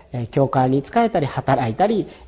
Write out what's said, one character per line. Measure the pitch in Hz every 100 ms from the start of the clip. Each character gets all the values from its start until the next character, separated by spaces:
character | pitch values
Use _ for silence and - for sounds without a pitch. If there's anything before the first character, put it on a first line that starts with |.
| -
え | 123
ー、 | 113
教 | 147 135
会 | 135 127
に | 135 -
仕 | 233
え | 226
た | 180
り | 139
働 | - - 139 233
い |
た | 110 202
り、 | 214 151 -